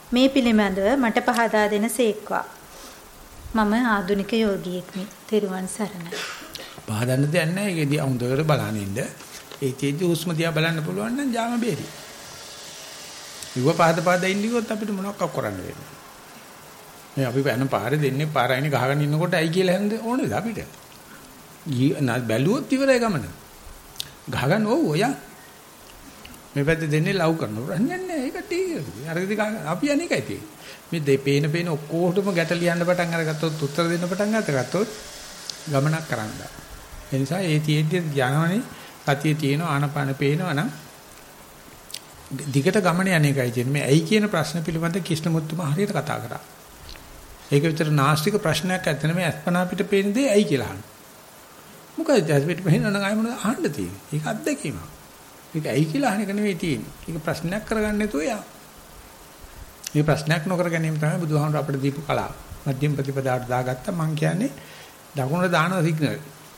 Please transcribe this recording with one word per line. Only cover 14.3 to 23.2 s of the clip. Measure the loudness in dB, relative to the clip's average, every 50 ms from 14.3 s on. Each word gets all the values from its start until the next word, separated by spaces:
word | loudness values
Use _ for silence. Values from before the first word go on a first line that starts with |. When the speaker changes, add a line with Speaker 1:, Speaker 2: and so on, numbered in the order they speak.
| 0 0
Speaker 2:
කිව්වොත් | 0 0 0 0 -2 -2
අපිට | -4 -4 -2 -4
මොනවක් | -4 -4 -4 -6 -4 -4 -4
කරන්න | -4 -2 -2 -2 -2 -4
වෙන්නේ? | -6 -8 -10 -10 -12 -14 -16 -18 -18 -20 -20 -20 -20 -20 -20 -20 -20 -20 -20 -20 -20 -20 -20 -20 -20 -20 -20 -20 -20 -16 -8
මේ | -2 -2 0
අපි | 0 2 2 2 2
යන | 2 2 2
පාරේ | 2 2 0 0 2 0
දෙන්නේ | 2 2 2 0 0 -2
පාර | 0 2 2 4 4
අයිනේ | 2 2 2 2
ගහගෙන | 2 2 2 2 2 2
ඉන්නකොට | 2 2 2 2 2 2 2
ඇයි | 2 2 2
කියලා | 2 2 4 4 4
හන්ද | 2 2 0 -2 -2
ඕනේද | -4 -2 -2 -2 -2 -2 -2
අපිට? | -2 -2 -4 -6 -8 -10 -12 -14 -20 -20 -20 -20 -20 -20 -20 -20 -20 -20 -20 -20 -20 -20 -20 -20 -12 -6
ගිය-, | -2 0 2 2 2 2
නා-, | 2 0 0 0 0
බැලුවොත් | 0 0 2 2 4 2 2 0 0 0
ඉවරයි | 0 2 4 4 4 4
ගමන. | 4 2 0 -2